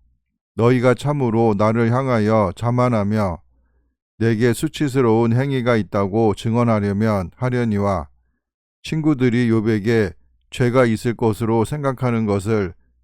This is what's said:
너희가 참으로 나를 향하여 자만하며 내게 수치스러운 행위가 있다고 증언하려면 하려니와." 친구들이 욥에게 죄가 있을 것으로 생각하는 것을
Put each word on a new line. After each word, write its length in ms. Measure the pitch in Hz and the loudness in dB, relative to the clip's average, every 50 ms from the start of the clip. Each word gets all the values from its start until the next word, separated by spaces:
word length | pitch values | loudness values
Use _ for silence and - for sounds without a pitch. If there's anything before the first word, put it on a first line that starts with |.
| _ _ _ _ _ _ _ _ _ _ _ | _ _ _ _ _ _ _ _ _ _ _
너희가 400 | - 113 123 131 123 117 127 123 | 0 2 2 4 4 4 2 2
참으로 640 | - - 143 147 143 131 117 107 113 117 113 104 95 | 0 0 -2 -2 -2 0 0 2 2 2 2 2 2
나를 320 | 107 107 113 117 117 113 | 2 0 2 2 0 0
향하여 640 | 120 127 135 131 123 110 104 107 110 110 101 87 92 | 0 0 0 0 0 0 2 2 2 2 2 0 -2
자만하며 880 | - 117 120 120 123 123 123 120 107 101 101 107 110 104 92 82 - _ _ _ _ _ _ _ _ _ _ _ _ _ _ _ - | -4 -4 -2 0 0 0 0 0 0 0 0 0 -2 -2 -2 -4 -8 _ _ _ _ _ _ _ _ _ _ _ _ _ _ _ -2
내게 340 | 110 117 117 104 123 120 | 0 0 2 2 2 0
수치스러운 800 | 110 - 160 151 - - 156 135 120 135 127 113 110 113 117 117 | 0 0 -4 -6 -4 -4 -4 -2 0 2 2 4 4 2 2 2
행위가 420 | 117 123 139 143 135 131 117 123 120 | 2 0 0 -2 -2 -2 0 0 0
있다고 600 | 110 92 - - 101 101 95 95 113 113 107 95 | 0 -2 -2 -2 -4 -2 -2 0 0 2 0 0
증언하려면 960 | - - 117 110 120 120 117 110 107 101 101 98 101 110 113 104 98 87 82 - | -2 -2 -2 0 0 2 2 2 2 0 0 0 0 0 0 0 -2 -2 -6 -6
하려니와." 720 | - 123 127 123 123 120 113 104 101 101 101 95 85 71 - _ _ _ _ _ _ _ _ _ _ _ _ _ _ - | -6 -4 -4 -2 -2 -2 -2 0 0 0 0 -2 -4 -6 -8 _ _ _ _ _ _ _ _ _ _ _ _ _ _ -10
친구들이 640 | - 160 160 151 156 151 123 127 123 110 123 123 113 | -6 -6 -2 0 0 0 2 2 2 2 2 2 2
욥에게 640 | 113 113 104 113 110 107 95 117 117 113 104 87 - - _ _ _ _ _ _ | 2 0 0 0 0 0 0 0 0 2 0 -2 -4 -10 _ _ _ _ _ _
죄가 340 | - - 131 120 117 131 127 | -4 -2 0 2 4 4 4
있을 280 | 117 110 101 - 123 110 | 2 2 0 -2 -4 -2
것으로 500 | - 123 110 104 - 120 110 113 113 107 | 0 0 -2 0 0 -2 0 0 0 0
생각하는 600 | - 147 151 139 135 127 - 131 123 117 113 113 | -2 -4 -4 -4 -6 -4 -2 -2 -2 -2 0 0
것을 460 | 104 98 101 90 110 113 107 98 87 - - _ _ _ _ | 0 -2 -2 -2 -2 -2 -2 -2 -4 -8 -14 _ _ _ _